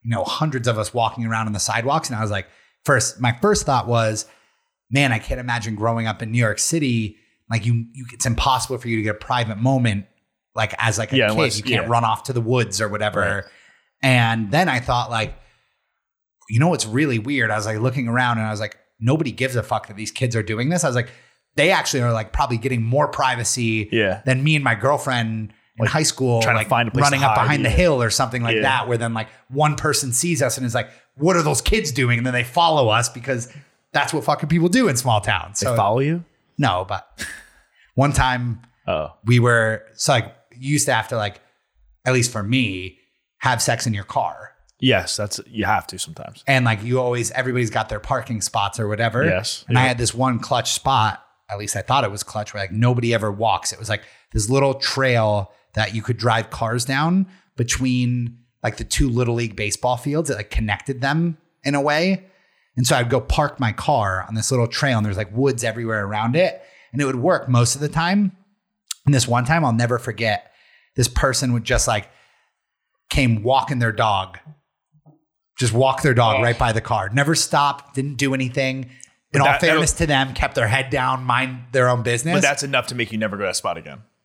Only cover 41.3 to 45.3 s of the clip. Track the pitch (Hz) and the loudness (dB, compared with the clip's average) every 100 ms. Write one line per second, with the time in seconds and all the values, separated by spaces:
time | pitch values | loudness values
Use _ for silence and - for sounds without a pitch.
41.3 | - _ _ _ _ _ _ 131 127 123 | -8 _ _ _ _ _ _ -2 0 0
42.3 | 110 101 131 113 92 92 - _ _ _ | -2 -2 0 0 -4 -10 -14 _ _ _
43.3 | - 131 117 - 113 123 104 98 - 90 | -4 -2 0 0 -2 -2 -4 -4 -4 -4
44.3 | 73 - _ _ - 131 104 - - 104 | -6 -18 _ _ -4 2 2 0 -6 -6